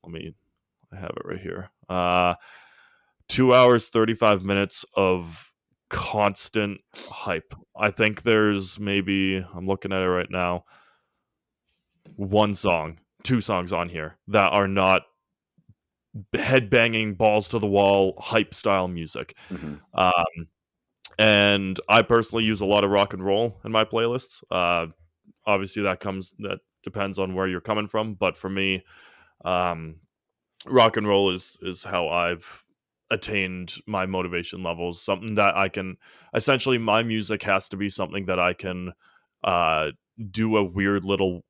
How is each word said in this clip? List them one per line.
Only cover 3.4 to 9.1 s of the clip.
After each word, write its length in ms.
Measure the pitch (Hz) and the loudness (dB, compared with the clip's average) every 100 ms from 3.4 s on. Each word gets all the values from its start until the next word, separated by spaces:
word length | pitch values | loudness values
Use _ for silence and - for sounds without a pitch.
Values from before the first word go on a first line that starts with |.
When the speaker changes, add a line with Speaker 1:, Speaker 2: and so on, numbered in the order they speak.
| 131 | 6
Speaker 1:
hours, 340 | 123 123 117 - | 8 8 6 2
thirty-five 560 | 117 113 110 110 98 | 0 0 2 2 2
minutes 400 | 98 98 98 - - | 2 0 -2 -6 -4
of 600 | - 92 92 85 82 - _ _ _ _ | 0 2 2 -4 -16 -20 _ _ _ _
constant 920 | - - 107 101 98 - 107 101 98 _ - | -8 -4 0 0 0 -4 -4 -4 -8 _ -20
hype. 580 | - - 101 82 - - _ - | -18 -10 -6 -6 -8 -20 _ -2
I 140 | 104 | -2
think 320 | - 107 101 | 2 0 0
there's 540 | 117 110 107 101 92 - | 2 4 4 0 -4 -8
maybe, 580 | 101 101 92 | -4 -2 0